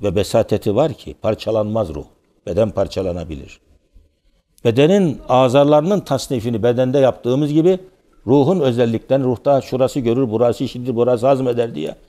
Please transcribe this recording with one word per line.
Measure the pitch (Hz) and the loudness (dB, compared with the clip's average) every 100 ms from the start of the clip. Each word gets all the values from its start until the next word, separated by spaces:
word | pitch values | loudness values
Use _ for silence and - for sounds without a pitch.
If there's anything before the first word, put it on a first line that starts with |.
ve | 101 92 | -4 -2
besateti | 95 117 104 104 110 101 | 0 0 0 -2 -2 0
var | 156 | -2
ki | - 78 71 | -4 -14 -6
parçalanmaz | 107 107 - 110 107 110 90 | -6 -4 -2 -2 -2 -4 -4
ruh. | 73 67 _ _ _ - | -8 -12 _ _ _ -6
Beden | 87 107 | -2 -2
parçalanabilir. | 92 92 101 92 87 78 71 67 - _ _ _ _ _ _ _ _ _ _ | -2 -4 -4 -4 -6 -8 -12 -14 -20 _ _ _ _ _ _ _ _ _ _
Bedenin | 120 113 151 202 175 117 - | 0 4 4 4 2 -2 0
azalarının | 127 131 135 143 151 160 202 | 2 4 4 4 4 2 -2
tasnifini | - 135 - 127 117 113 | -2 -6 -4 -6 -4 -2
bedende | 117 120 127 139 | 0 0 0 2
yaptığımız | 127 113 120 131 147 | 2 0 -2 -2 0
gibi | 151 175 185 - _ _ _ 101 | 2 2 0 -6 _ _ _ 0
ruhun | 143 135 185 | 2 4 2
özelliklerini | 135 120 117 113 - 135 | 0 0 0 -2 -2 -2
ruhta | 127 120 143 135 | 0 -2 0 0
şurası | - 127 127 147 | 0 -2 0 0
görür, | 117 120 127 | 0 0 0
burası | 110 120 - | 0 0 0
işitir, | 127 127 123 113 | -6 -6 -6 -2
burası | 123 123 123 | 0 2 2
hazmeder | 131 131 120 117 73 | 2 0 -2 -4 -6
diye, | 78 - | -10 -10